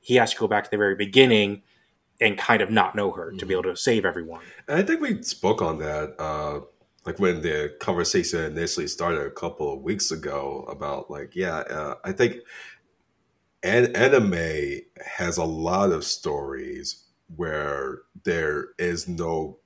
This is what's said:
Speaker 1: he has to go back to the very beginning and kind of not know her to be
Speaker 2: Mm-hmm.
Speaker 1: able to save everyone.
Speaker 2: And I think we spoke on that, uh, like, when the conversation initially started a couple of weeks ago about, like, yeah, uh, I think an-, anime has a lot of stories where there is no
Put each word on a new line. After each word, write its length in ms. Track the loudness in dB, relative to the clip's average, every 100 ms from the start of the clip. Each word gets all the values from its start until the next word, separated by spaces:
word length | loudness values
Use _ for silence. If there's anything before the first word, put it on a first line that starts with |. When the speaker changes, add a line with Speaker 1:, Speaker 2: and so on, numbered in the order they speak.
Speaker 1:
he 140 | 6 4
has 160 | 6
to 60 | 2
go 80 | 2
back 180 | 0
to 60 | 0
the 60 | 0
very 180 | 2
beginning 680 | 2 4 8 8 8 4 -2 _ _ _ _ _ _
and 180 | 0 0
kind 240 | 2 2
of 80 | 4
not 240 | 2 2
know 160 | 0 -2
her 200 | -4 -10
to 120 | -8 -2
be 60 |
Speaker 2:
Mm-hmm. 60 | 0
Speaker 1:
able 20 | 0
to 20 | 0
save 280 | 2 4
everyone. 380 | 2 0 -8 -12 -18 -18 -2
Speaker 2:
And 100 | 0
I 40 |
think 180 | 2 2
we 220 | 0 -2
spoke 380 | -4 -2 0 2
on 160 | 0 -2
that, 340 | -4 -4 -6 -6
uh, 400 | -6 -4 -6 -8 -12 _ _ _
like, 140 | -10 0
when 220 | 2 2
the 320 | 0 -2 -4 -4
conversation 600 | -2 0 2 2 0 -2
initially 420 | -4 -4 -4 -4 -6
started 340 | -4 -2 -2 -4
a 40 |
couple 420 | -6 -10 -4 -6
of 100 | -4
weeks 280 | -4 -2 -2
ago 540 | -2 -6 -6 -6 -8 -10
about, 420 | -8 -6 -6 -8
like, 260 | -10 -10 -4
yeah, 220 | -2 -2
uh, 360 | -4 -6 -6 -8
I 80 | -8
think 240 | 2 0 0 -14 -20 -20 -20 _ _ _ _ _ _ _ _
an-, 320 | 2 6 6 6
anime 840 | 6 6 6 2 0 -2 -4 -6 -12 -16
has 320 | -12 -4 -2 0
a 80 |
lot 460 | -2 -2 0 2 4
of 120 | 2
stories 1000 | -2 -4 -4 -4 -4 -8 -10 -8 -10 -12 _ _ _ -6
where 640 | -4 -2 -2 -4 -4 -8 _ -6
there 440 | -2 0 0 -2 -6 -4
is 300 | -2 -2 -6
no 500 | -4 -2 -2 -4 -10